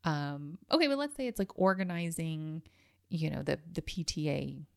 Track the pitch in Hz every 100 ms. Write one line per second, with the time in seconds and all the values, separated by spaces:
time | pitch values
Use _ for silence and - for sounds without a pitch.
0 | 165 151 143 143 147 165 - 320 311 277
1 | 285 294 254 226 196 - 185 190 185 170
2 | 170 165 165 156 156 160 - _ _ _
3 | _ 170 156 - 143 147 160 170 - -
4 | 160 - 151 139 139 139 151